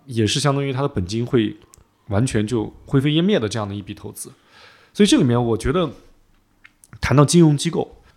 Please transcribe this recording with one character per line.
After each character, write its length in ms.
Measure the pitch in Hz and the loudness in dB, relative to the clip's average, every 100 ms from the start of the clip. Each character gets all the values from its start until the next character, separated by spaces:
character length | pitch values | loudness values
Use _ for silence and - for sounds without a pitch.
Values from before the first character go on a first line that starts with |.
| - | -10
也 220 | 113 107 | -2 0
是 140 | 147 | 0
相 120 | 143 | -2
当 120 | 139 139 | -2 -4
于 80 | |
他 80 | 131 | -4
的 80 | 139 | -4
本 160 | 139 87 | -4 -6
金 200 | 110 120 | -6 -2
会 300 | 127 104 - _ - _ _ - | 0 0 -4 _ -20 _ _ -4
完 180 | 101 127 | -2 0
全 180 | 113 107 | -2 -2
就 300 | 117 104 - - | -4 -6 -10 -2
灰 140 | 143 | 0
飞 140 | 143 | 2
烟 100 | 151 | 0
灭 160 | 180 196 | 2 0
的 80 | 110 | -2
这 100 | 113 | -6
样 120 | 104 | -8
的 40 | |
一 80 | 101 | -10
笔 120 | 98 | -12
投 180 | 101 107 | -14 -16
资。 180 | 107 - - _ - - _ _ | -16 -18 -20 _ -20 -20 _ _
所 80 | - | 2
以 60 | 208 | 4
这 80 | 302 | 4
里 80 | |
面 180 | 139 120 | 4 2
我 160 | 120 110 | 0 -2
觉 140 | 120 | -2
得 180 | 175 160 - _ _ _ _ _ _ _ _ _ - | -2 -4 -8 _ _ _ _ _ _ _ _ _ -10
谈 160 | - 127 | 0 2
到 80 | |
金 160 | 143 175 | 4 6
融 160 | 160 143 | 4 4
机 140 | 170 | -4
构， 320 | - - - _ | -6 -10 -12 _